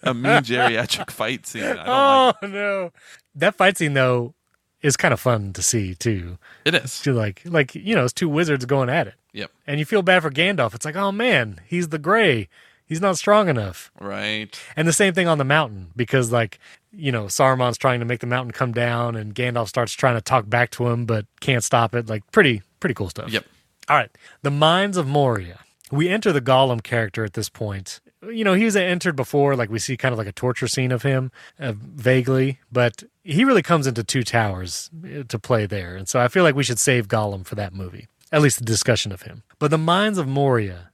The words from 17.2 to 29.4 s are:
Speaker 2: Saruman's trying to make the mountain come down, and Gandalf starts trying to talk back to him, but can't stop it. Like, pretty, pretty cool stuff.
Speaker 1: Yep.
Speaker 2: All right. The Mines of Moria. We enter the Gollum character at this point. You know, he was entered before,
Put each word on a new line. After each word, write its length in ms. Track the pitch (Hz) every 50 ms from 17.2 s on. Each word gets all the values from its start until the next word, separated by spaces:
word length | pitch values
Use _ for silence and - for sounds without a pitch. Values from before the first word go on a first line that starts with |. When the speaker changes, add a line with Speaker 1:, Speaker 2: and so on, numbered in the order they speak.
| 104
Speaker 2:
Saruman's 520 | 98 - - 143 131 131 127 127 123 113 -
trying 220 | - 131 123 120
to 60 | 120
make 160 | 117 123 117
the 40 | -
mountain 260 | 120 120 127 127 120
come 200 | 113 - 131 123
down, 440 | 113 120 120 120 120 117 120 120 117
and 200 | 110 107 107 101
Gandalf 320 | 120 123 123 120 120 117 107
starts 260 | - 131 120 110 -
trying 220 | - - 131 120
to 60 | 113
talk 280 | - - - 127 104 104
back 220 | 110 120 120 -
to 160 | - - 123 120
him, 180 | 117 117 120
but 220 | 110 117 107 101 _ _ _
can't 240 | - - 135 120 -
stop 300 | - - 120 117 113 -
it. 140 | 120 117 107
Like, 140 | 110 107 - _
pretty, 320 | - 226 190 139 117 101 - _ _ _
pretty 160 | - 180 123
cool 140 | - 104 90
stuff. 180 | - - - -
Speaker 1:
Yep. 140 | 107 104 - _ _ _ _ _ _ _ - -
Speaker 2:
All 80 | 147 147
right. 120 | 117 - _ _ _ - - _
The 80 | - 139
Mines 480 | 143 143 156 156 170 185 196 202 196 180
of 80 | 156 135
Moria. 520 | 143 147 143 131 117 104 92 85 82 - - _ _ _ _ -
We 180 | - 139 160 180
enter 240 | 185 220 214 214 160
the 80 | 143
Gollum 400 | 123 120 131 127 135 131 123 113
character 420 | - - 123 117 113 101 - - 110
at 100 | 104 _
this 140 | - 107 -
point. 520 | _ - 113 104 98 98 92 - - - _ _ _ _ - 202
You 160 | 233 226 220
know, 120 | 202 185
he 100 | 185 226
was 100 | 226 196
entered 400 | 202 180 180 180 175 - 185 160
before, 400 | 135 127 - - 147